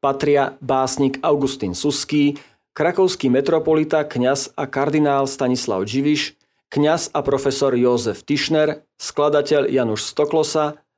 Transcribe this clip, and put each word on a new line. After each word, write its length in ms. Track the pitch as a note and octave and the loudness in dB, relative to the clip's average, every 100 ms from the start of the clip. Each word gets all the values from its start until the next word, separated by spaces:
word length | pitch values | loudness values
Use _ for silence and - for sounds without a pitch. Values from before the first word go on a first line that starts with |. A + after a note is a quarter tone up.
patria 560 | C#3 C#3 - C#3+ C3+ - | 0 0 2 2 2 -4
básnik 580 | B2+ C3+ C3 - C#3 C3+ | -4 0 0 0 -2 0
Augustín 480 | E3 D3 C3+ - G2 | 0 0 0 -2 -6
Suský, 680 | F2 D3 C#3 - D3+ C#3+ C#3+ - _ _ - | -2 -2 -2 -2 0 0 0 -12 _ _ -4
krakovský 560 | D#3 F3+ F#3 - C3+ | -2 2 2 2 0
metropolita, 720 | B2 C#3 D#3+ D#3+ D#3 D#3 D#3+ | 2 2 0 2 2 2 0
kňaz 500 | D3 B2+ B2 C#3 - | -2 -2 0 0 -4
a 140 | - C#3 | -8 -6
kardinál 640 | - C#3 D3+ D3 C#3 C3+ | -2 0 2 2 2 0
Stanislav 560 | - B2+ B2+ - G2 G2+ | -2 -2 -2 -2 -2 -2
Dziwisz, 480 | B2 C#3 D3 - _ _ _ _ | -2 0 -2 -4 _ _ _ _
kňaz 460 | - D3 E3 - D3+ | 0 2 0 -2 -4
a 80 | |
profesor 480 | C#3 C3+ C#3 C3+ C#3 | 0 0 0 0 0
Jozef 560 | B2 B2 A#2+ A2+ G2 - | 2 2 2 0 -6 -4
Tischner, 560 | D3 - D#3+ D3+ D3+ _ _ | -2 0 0 0 -2 _ _
skladateľ 720 | - - D3 D3 D3 D3+ C3+ | -8 0 2 2 2 2 2
Janusz 400 | C3 A#2 G#2+ - | 0 0 -2 -6
Stoklosa, 640 | - D3 D#3+ D3+ D#3 D3+ D3 _ | -2 0 2 0 0 -2 -4 _